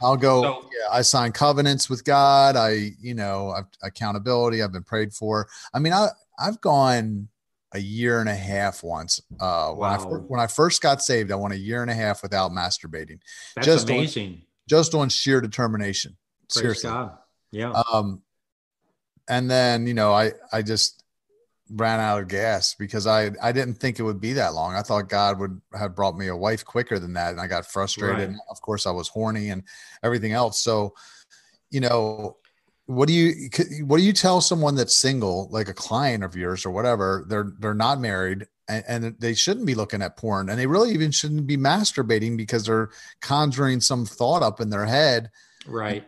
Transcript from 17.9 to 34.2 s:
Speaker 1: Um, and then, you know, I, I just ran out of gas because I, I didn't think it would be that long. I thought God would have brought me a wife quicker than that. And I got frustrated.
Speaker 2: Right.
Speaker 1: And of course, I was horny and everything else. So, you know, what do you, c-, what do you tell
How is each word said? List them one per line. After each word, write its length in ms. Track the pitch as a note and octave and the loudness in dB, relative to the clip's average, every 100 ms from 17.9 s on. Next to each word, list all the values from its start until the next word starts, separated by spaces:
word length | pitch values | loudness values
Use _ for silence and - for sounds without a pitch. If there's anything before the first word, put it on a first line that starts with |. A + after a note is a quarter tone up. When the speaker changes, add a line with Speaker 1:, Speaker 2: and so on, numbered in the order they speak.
Speaker 1:
Um, 300 | A2 G#2 F#2+ _ _ _ _ _ _ _ _ _ _ - | 0 0 -6 _ _ _ _ _ _ _ _ _ _ -4
and 220 | B2 B2+ | -2 2
then, 380 | B2+ B2 A#2 A#2+ | 4 4 2 0
you 80 | A#2 | 2
know, 180 | G#2+ | 4
I, 200 | G#2 A2 - - | 6 4 0 -6
I 80 | A2 | -4
just 420 | G#2+ A2 - - _ _ _ _ _ _ _ | 0 0 0 -4 _ _ _ _ _ _ _
ran 280 | G#2+ A2+ A2+ | -2 0 2
out 200 | G#2+ G#2 | 0 0
of 80 | F#2+ | -2
gas 460 | G2 A2+ G2 - | -2 0 0 -2
because 320 | - G#2 A2 G#2 | -4 -6 -2 2
I, 260 | A2 G#2+ G2+ | 2 2 -2
I 80 | A#2 | 0
didn't 240 | B2 B2 A2 | 0 -2 -2
think 240 | C3 A2+ | -4 -2
it 40 | |
would 160 | A2 G2+ | -4 -4
be 140 | A2+ | -4
that 220 | C3+ F#2+ D#2+ | -2 -2 -2
long. 180 | E2+ F#2 | -2 -4
I 60 | |
thought 260 | G#2 G#2 F#2+ | -2 -2 0
God 320 | G2+ G2+ F#2+ | 2 2 0
would 220 | G2 F#2 _ G#2 | -6 -10 _ -8
have 180 | G#2 F2+ | -6 -2
brought 220 | G2 E2+ | -2 -2
me 100 | F#2+ | -6
a 80 | F2 | -2
wife 300 | G2+ A2 - | -2 -2 -2
quicker 320 | A#2+ B2 G2+ | -4 -2 -4
than 160 | F2 | -4
that. 160 | F2 E2+ | -4 -4
And 80 | F2 | -4
I 60 | F2+ | -4
got 180 | F2+ - | -6 -4
frustrated. 500 | G2 G2 - G#2 G2+ | -4 -4 -2 -2 -2
Speaker 2:
Right. 100 | F#2+ | -4
Speaker 1:
And 100 | G2+ - | -8 -14
of 100 | - | -14
course, 260 | - G#2 G2 | -6 -4 -2
I 40 | |
was 160 | F2+ F2 | -4 -6
horny 420 | A2 A2 A2 G#2 | -4 -4 -2 -4
and 140 | F#2 - - - - | -8 -10 -20 -20 -4
everything 280 | A2+ A#2+ G#2+ | -2 0 -2
else. 280 | A2+ A#2 - | 0 0 0
So, 360 | A#2+ A2 G#2 - - - _ _ _ _ _ | 0 0 -2 -6 -20 -20 _ _ _ _ _
you 120 | C#3 | -2
know, 560 | A#2+ A#2+ A2 G#2+ G#2 - _ _ _ _ - | 2 2 0 -4 -10 -10 _ _ _ _ -6
what 200 | B2+ D3 | 2 4
do 60 | |
you, 360 | E3+ E3+ D#3+ C3+ | 6 4 2 -4
c-, 300 | - - D3+ | -2 -2 -4
what 140 | C#3+ D#3 | 2 4
do 60 | |
you 100 | G3 | 6
tell 280 | G3 | 4